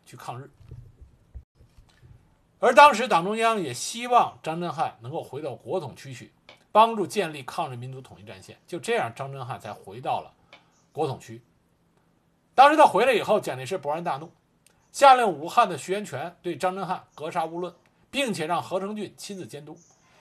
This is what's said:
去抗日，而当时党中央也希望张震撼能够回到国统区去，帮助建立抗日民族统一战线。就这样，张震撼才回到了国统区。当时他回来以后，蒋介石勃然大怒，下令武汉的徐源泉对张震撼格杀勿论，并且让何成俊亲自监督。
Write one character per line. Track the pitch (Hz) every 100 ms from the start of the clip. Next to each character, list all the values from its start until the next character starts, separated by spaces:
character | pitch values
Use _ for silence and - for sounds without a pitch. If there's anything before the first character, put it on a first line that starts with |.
去 | - -
抗 | - 127
日， | 139 _ - - - - - _ _ - - _ - _ - _ - - _ _ _ -
而 | 220
当 | 262 294
时 | 214 240
党 | 175
中 | 180 220
央 | 226 220
也 | 156
希 | 120 - 226 247
望 | 240 156 -
张 | - 165
震 | 175
撼 | 147 143 -
能 | 113
够 | 156
回 | 123 131
到 | 151
国 | 117 113 180
统 | 143
区 | 85 139
去， | 123 - _ _ - _
帮 | 214 226 226
助 | 180
建 | 214 170
立 | 147
抗 | 131 - 156
日 | 123
民 | 131
族 | 131
统 | 131 -
一 |
战 | 107 101
线。 | - 107 -
就 | -
这 | -
样， | 233 123
张 | - 135
震 | 135
撼 | 127 107
才 | 107
回 | 101 - 104
到 | 147 113
了 | - _ _ - _ _ _
国 | - 151
统 | 113
区。 | - 117 _ _ _ _ _ _ _ _ _ _ _
当 | - 277
时 | 302
他 |
回 | 285 180 254
来 |
以 | 214
后， | 147 202
蒋 | 165 131
介 |
石 | 131 185
勃 | 143
然 | 156
大 | 175 139
怒， | 160 _ _ _ _ _ _
下 | - 277
令 | 254 226
武 | 147 160
汉 | - 220
的 | 147
徐 | -
源 | 196
泉 | 202 127 165 -
对 | 180 151
张 | 185
震 | 190
撼 | 175 185 -
格 | - 147
杀 | 175
勿 | 165 170
论， | 180 - _ _ _
并 | 254 269
且 | 175 156
让 | 170
何 | 123 185
成 | 196 214
俊 | 196 -
亲 | - 196
自 | 131
监 | 143
督。 | 151 156 _ _ _ _